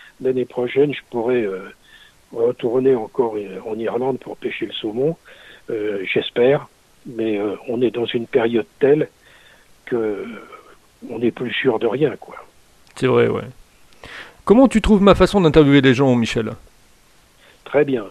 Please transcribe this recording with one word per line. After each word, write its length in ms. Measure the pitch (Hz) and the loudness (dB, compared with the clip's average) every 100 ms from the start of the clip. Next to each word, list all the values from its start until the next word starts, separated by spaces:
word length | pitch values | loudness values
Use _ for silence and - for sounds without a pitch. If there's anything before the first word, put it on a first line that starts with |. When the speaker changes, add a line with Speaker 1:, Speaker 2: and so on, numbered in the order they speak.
| - - | -20 -8
Speaker 1:
l'année 240 | 131 127 | -4 -4
prochaine, 480 | 120 123 123 135 147 | -4 -6 -2 0 0
je 80 | 127 - | -2 -8
pourrai, 320 | 120 117 123 | -6 -2 -2
euh, 160 | 101 92 92 - _ - _ _ _ | -2 -6 -12 -20 _ -20 _ _ _
retourner 640 | 117 117 - 123 127 131 | -4 -2 -2 -4 0 2
encore, 420 | 123 104 - 117 107 | 0 -2 -4 -4 -4
euh, 220 | 98 95 | -10 -12
en 140 | 113 110 | -10 -6
Irlande 400 | 107 117 135 123 | -4 -4 -4 -6
pour 180 | - - | -10 -10
pêcher 300 | 120 - 101 | -10 -8 -10
le 60 | |
saumon. 440 | - 107 117 147 165 - - - - - | -8 -8 -2 -2 -4 -12 -20 -20 -20 -10
Euh, 340 | 113 104 101 | -6 -6 -6
j'espère, 640 | 92 110 - 120 127 143 - _ _ _ - | -4 -4 -2 2 2 2 -2 _ _ _ -14
mais, 320 | 113 110 101 | -6 -4 -2
euh, 180 | 107 92 - | -4 -6 -6
on 120 | 117 | -2
est 100 | 120 | -2
dans 140 | 120 | -2
une 220 | 113 120 113 | -4 -4 -2
période 400 | 131 117 113 - - | 0 0 -2 -4 0
telle 280 | 135 151 - _ _ _ _ _ _ _ - | 2 2 0 _ _ _ _ _ _ _ -6
que 400 | 120 107 98 110 104 - - - - _ _ - | -4 -2 -4 -8 -14 -18 -20 -20 -20 _ _ -12
on 100 | 113 | -2
n'est 120 | 120 | -2
plus 220 | - 120 | -2 -8
sûr 260 | - 131 110 | -4 -2 0
de 80 | 117 | -2
rien, 300 | 131 143 95 | 0 -2 -4
quoi. 200 | - - - _ _ _ _ - | -16 -20 -20 _ _ _ _ -4
Speaker 2:
C'est 100 | 127 | 2
vrai, 220 | 120 117 | 2 2
ouais. 160 | 107 127 - - _ _ - - - - _ | -2 -8 -18 -20 _ _ -20 -20 -20 -20 _
Comment 240 | - 220 269 | 2 6 6
tu 140 | 220 | 4
trouves 180 | 190 202 | 4 4
ma 140 | 202 | 6
façon 260 | 165 180 202 | 6 4 4
d'interviewer 400 | 160 156 143 143 | 4 6 6 6
les 140 | 131 | 6
gens, 200 | 123 135 120 | 4 4 2
Michel ? 360 | 113 120 107 - - _ _ _ _ _ _ _ _ _ | 0 -4 -6 -10 -18 _ _ _ _ _ _ _ _ _
Speaker 1:
Très 200 | - 139 139 | -4 0 0
bien, 180 | 120 95 | -2 -6